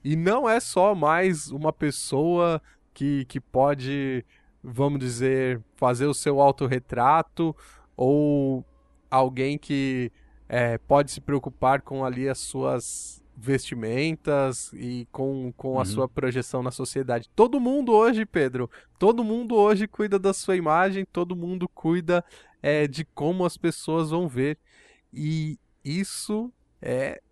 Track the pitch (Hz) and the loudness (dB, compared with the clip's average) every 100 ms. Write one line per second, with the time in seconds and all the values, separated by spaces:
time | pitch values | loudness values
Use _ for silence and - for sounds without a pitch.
0 | 139 160 175 240 240 226 - 185 196 196 | -2 0 2 2 2 2 2 2 2 4
1 | 151 165 190 160 143 139 156 - 151 - | 2 4 2 0 -6 -4 -4 -2 -4 -4
2 | - 135 165 175 170 160 _ _ _ - | -4 0 2 2 2 0 _ _ _ -4
3 | 139 143 127 139 _ 127 139 143 131 143 | -2 -2 -4 -10 _ 2 4 2 -4 -4
4 | 135 131 - _ _ _ - 120 139 143 | -2 -4 -6 _ _ _ -10 0 0 0
5 | 127 117 131 131 131 123 - _ 127 123 | -4 0 0 2 0 -2 -8 _ 0 2
6 | 143 139 151 139 139 131 131 127 - 123 | 0 0 0 4 4 4 -2 -2 -4 0
7 | 127 160 - - 165 151 - - _ - | 4 4 2 -2 -2 -4 -18 -20 _ 0
8 | 127 147 147 143 135 131 - _ _ _ | 2 4 4 2 2 -2 -8 _ _ _
9 | _ 131 131 131 135 147 - 143 135 127 | _ 2 2 0 -4 -4 -4 -2 0 -2
10 | 123 _ _ - - 123 120 113 - 143 | -6 _ _ -20 -6 -2 0 -2 2 2
11 | 139 - - 143 143 - 131 135 - 135 | 2 -6 -4 -4 -4 -2 0 0 -2 -6
12 | 131 123 135 131 - 135 131 127 - - | -4 -4 -4 -6 -8 -6 -4 -4 -6 -12
13 | - - _ - 113 135 - 123 110 123 | -14 -18 _ -12 -2 -2 -2 -8 -4 -2
14 | 160 156 - 143 135 127 - - 123 123 | -2 -4 0 0 0 -4 -12 -10 -8 -8
15 | 120 - 135 139 123 - 135 131 95 107 | -10 -6 -6 -4 -8 -8 -4 -2 -2 -2
16 | 131 - 127 127 - 131 127 123 131 139 | -4 -2 -2 -2 -4 -4 -6 -6 -6 -4
17 | 127 117 - - 233 277 247 285 240 214 | -2 -4 -2 4 4 4 0 0 4 6
18 | 226 220 214 175 131 127 120 - _ _ | 6 2 0 0 0 0 -6 -10 _ _
19 | 196 233 220 226 233 226 208 202 214 - | 4 4 0 -2 2 4 6 4 0 -2
20 | 214 196 196 190 - 185 160 160 190 196 | 0 2 0 -2 -2 0 2 2 2 0
21 | 185 - 175 180 170 185 180 - 160 175 | -4 -4 -4 -4 -6 -6 -6 -4 0 0
22 | 170 175 - - - _ 143 151 147 135 | 2 0 0 -20 -20 _ 0 0 0 -4
23 | 156 - 147 185 175 - 170 - - 165 | -10 -4 -2 0 -2 0 -4 -2 -2 -2
24 | 156 165 175 123 139 151 _ _ _ _ | 0 -2 -2 -2 -2 -4 _ _ _ _
25 | _ 147 151 160 156 139 _ _ 139 165 | _ -6 -4 -2 -4 -8 _ _ -6 -4
26 | 196 - - 214 240 _ _ _ - 127 | -4 -8 -4 -4 -4 _ _ _ -4 -4
27 | 139 - _ | -4 -8 _